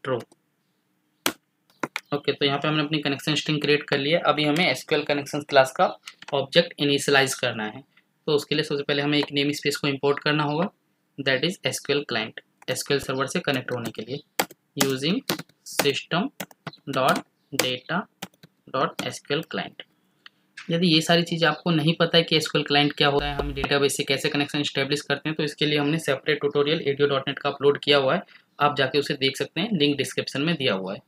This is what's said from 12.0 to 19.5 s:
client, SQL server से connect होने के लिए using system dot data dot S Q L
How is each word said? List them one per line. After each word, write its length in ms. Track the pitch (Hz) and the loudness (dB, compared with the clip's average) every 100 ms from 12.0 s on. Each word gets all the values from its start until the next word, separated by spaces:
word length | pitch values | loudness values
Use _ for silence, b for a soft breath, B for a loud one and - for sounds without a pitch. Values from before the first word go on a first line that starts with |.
| 143 | 0
client, 320 | 117 113 - _ _ - | -4 -4 -10 _ _ -6
SQL 300 | 127 - 143 | -6 0 -2
server 240 | - 131 131 | 0 -2 -2
से 140 | 185 | -2
connect 320 | 165 131 123 | -2 -4 -4
होने 180 | 123 113 | -6 -6
के 120 | - | -10
लिए 180 | 113 143 _ - - - _ - | -10 -10 _ -6 -6 -8 _ 0
using 360 | 135 131 147 233 - 165 - _ - | 0 2 0 -2 -4 -8 -10 _ -8
system 560 | - 143 139 - 165 262 _ - - - - - 131 | 0 0 0 -4 -4 -4 _ -14 -14 -18 -16 -4 0
dot 280 | 131 190 - _ _ | 2 0 -4 _ _
data 480 | 135 127 123 - 170 - _ - _ - _ - 131 | -2 -2 -4 -4 -6 -6 _ -18 _ -20 _ -6 -2
dot 280 | 165 - - | -2 -4 -10
S 140 | - | -10
Q 180 | - 147 | -4 -4
L 60 | 165 | -2